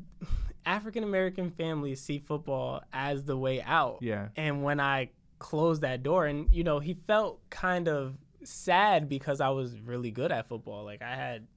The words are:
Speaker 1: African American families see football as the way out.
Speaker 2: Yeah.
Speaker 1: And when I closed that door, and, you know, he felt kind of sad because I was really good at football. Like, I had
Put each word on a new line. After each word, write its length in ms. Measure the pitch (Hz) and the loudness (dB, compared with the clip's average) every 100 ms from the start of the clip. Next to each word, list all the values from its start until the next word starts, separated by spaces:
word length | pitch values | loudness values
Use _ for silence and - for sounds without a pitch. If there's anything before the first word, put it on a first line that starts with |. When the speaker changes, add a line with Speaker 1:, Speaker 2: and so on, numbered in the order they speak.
| 170 - 170 - - - | -12 -10 -2 0 0 -2
Speaker 1:
African 400 | 165 202 214 226 | -2 -2 -2 -4
American 460 | 208 190 185 190 180 | 0 2 0 0 -4
families 500 | 170 160 156 143 135 | -2 -2 -2 -2 -4
see 180 | - 143 | -6 -6
football 640 | 147 147 147 131 127 131 - | -4 -6 -2 -2 -2 -6 -8
as 320 | 131 139 139 | -4 -2 -2
the 120 | 139 131 | -2 -2
way 260 | 131 131 | 0 0
out. 360 | - 160 127 107 | 2 4 4 0
Speaker 2:
Yeah. 280 | 120 104 101 156 | -2 -2 -4 -4
Speaker 1:
And 260 | 156 143 | -2 0
when 180 | 139 147 | 0 2
I 300 | 139 135 123 _ _ - | 2 2 -2 _ _ -20
closed 440 | - 151 165 156 | -4 2 2 2
that 200 | 143 127 | 0 0
door, 240 | 139 180 151 | 2 4 2
and, 260 | 147 151 | 4 6
you 120 | 170 | 6
know, 140 | 170 147 | 4 0
he 160 | 151 175 - | 0 -4 2
felt 340 | 214 196 - - | 2 2 -4 -14
kind 380 | - 185 180 165 | -4 0 2 2
of 280 | 147 135 135 - - | 0 -2 -8 -18 -20
sad 640 | - - - 175 208 175 147 | -18 -6 2 4 6 4 2
because 320 | 139 151 139 | -2 -2 0
I 100 | 135 | 0
was 280 | 135 123 113 | 0 -4 -8
really 300 | 117 123 120 | -8 -6 -4
good 220 | 107 160 | -2 -2
at 160 | 127 - | -2 -4
football. 360 | 113 110 104 | -8 -10 -12
Like, 180 | 104 104 | -12 -10
I 120 | 117 | -8
had 320 | 131 131 117 113 | -6 -6 -8 -14